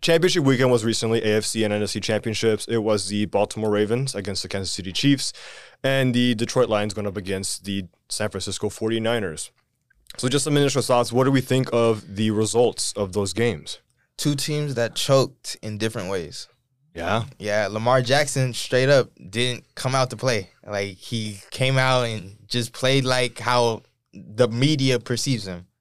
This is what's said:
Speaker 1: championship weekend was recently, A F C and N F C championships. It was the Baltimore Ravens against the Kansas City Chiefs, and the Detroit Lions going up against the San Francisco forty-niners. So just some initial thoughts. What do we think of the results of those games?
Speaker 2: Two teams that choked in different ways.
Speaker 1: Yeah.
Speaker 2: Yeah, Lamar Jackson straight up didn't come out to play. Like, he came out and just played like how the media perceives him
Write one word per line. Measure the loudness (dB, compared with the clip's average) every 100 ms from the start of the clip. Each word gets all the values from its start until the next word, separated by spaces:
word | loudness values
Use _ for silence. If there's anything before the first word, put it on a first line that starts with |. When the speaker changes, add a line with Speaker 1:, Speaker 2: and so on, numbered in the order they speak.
Speaker 1:
championship | 4 4 4 2
weekend | 2 4 4
was | 4
recently, | 2 -2 0 0
A | 2 2
F |
C | 0 -2
and | 0
N | 0
F | -2
C | -4
championships. | -2 -2 -2 0 0 0 0
It | -2
was | 2 0 0
the | -2 0
Baltimore | 0 0 -2 0
Ravens | 2 2 0 -2
against | -4 -6 -6
the | -6
Kansas | -6 -6
City | -6 -6
Chiefs, | 0 2 2 0 -8 -18 -20 -20 _
and | 0 2 2
the | 2 2
Detroit | 0 0 2 2
Lions | 2 0
going | -4 -6
up | -6
against | -6 -4 -4 -8
the | -4 -6 -6 _ _
San | -4 -4
Francisco | -4 -6 -4 -6
forty-niners. | -4 -2 0 0 0 -2 -6 -12 _ _ _ _ _ _ -4
So | 0
just | 0
some | 2 2
initial | 2 2
thoughts. | 2 2 4
What | 2
do | 4
we | 4
think | 2 0 2
of | 2 4 2 -2 -2
the | 0
results | 2 2 4 2 2 -6
of | -4 -4
those | -2 -2
games? | 0 0 -2 -10 -16 _ _ _ -4
Speaker 2:
Two | -2
teams | -2 -2 -4 -4
that | -2 -2 -2
choked | 2 2 2 -4 -14 -10
in | -8 -4
different | -4 -4 -4
ways. | -4 -6 -12 -16 _ _ _ _
Speaker 1:
Yeah. | -8 -2 -2 -2 -8
Speaker 2:
Yeah, | -4 -2 -2
Lamar | -2 2 2
Jackson | 4 2 2 0 -2
straight | -4 -2 2 4
up | 4 2 _ -8
didn't | -2 -2 -4 _ -6
come | -2
out | 0 0
to | -2
play. | -2 -2 -4 _ -8
Like, | -4 -4 -8
he | -8 -6 -6 -10 -16
came | -2 0 2
out | 2 2
and | 0 -4 -10 -20 -6
just | -4 -4
played | -2 2 2
like | 2 0 0 -2
how | 0 2 2 0 _ _ _
the | -20 -18 2 2
media | 4 2 2 2 2
perceives | 0 -4 0 -2 -4
him | -10 -14 _